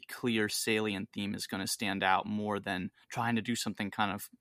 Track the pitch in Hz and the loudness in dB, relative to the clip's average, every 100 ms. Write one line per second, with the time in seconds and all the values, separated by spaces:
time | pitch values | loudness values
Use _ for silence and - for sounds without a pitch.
0 | - - 123 110 104 - 117 107 107 98 | -2 -4 0 2 2 0 2 2 2 -2
1 | - 104 101 101 - 98 98 - 101 98 | -4 -4 -4 -4 -4 -4 -2 -2 0 2
2 | 95 92 - 107 104 101 98 92 92 _ | 4 4 2 -2 0 -2 -2 -2 -4 _
3 | - 123 117 113 117 113 113 98 98 - | -8 -2 2 2 0 -2 -2 -4 -4 0
4 | 101 104 - - | 0 0 -8 -16